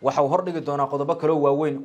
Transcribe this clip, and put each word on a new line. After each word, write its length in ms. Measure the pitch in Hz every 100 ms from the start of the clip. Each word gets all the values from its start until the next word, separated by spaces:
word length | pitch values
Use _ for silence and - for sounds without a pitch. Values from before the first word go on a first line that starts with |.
waxa 200 | 131 151
uu 60 | 139
hordhigi 320 | 180 180 165
doonaa 260 | 143 143 139
qodobo 280 | 139 143 165
kale 160 | 156
oo 80 | 160
waaweyn, 400 | 143 139 156 139